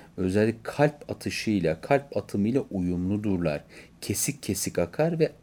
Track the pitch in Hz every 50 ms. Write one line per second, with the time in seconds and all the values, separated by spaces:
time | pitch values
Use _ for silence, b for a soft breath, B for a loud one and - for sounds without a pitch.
0 | B B B - 92 92 92 104 107 113 113 113 - - - - 147 151 - -
1 | - - 110 - - 101 - - - 113 107 95 85 78 80 - - - 139 135
2 | 139 - - 107 - - - 104 98 110 131 135 - - - 95 90 90 90 87
3 | 90 92 104 104 107 107 95 87 87 78 73 73 - B B B B B B -
4 | - - 98 - - - 139 - - - 95 - - 87 - 90 85 - - -
5 | 151 170 170 160 156 - - -